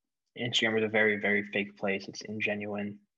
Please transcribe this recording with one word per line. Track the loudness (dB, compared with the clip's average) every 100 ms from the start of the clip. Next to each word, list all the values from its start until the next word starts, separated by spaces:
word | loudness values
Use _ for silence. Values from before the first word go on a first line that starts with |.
| _ _ _ -8
Instagram | -2 2 2 2
is |
a | 4
very, | 4 4 4
very | 2 2 0
fake | -2 -4 -4
place. | -2 -2 -6
It's | -12
ingenuine. | -10 -4 -2 -2 -4 -6 -6 -10 _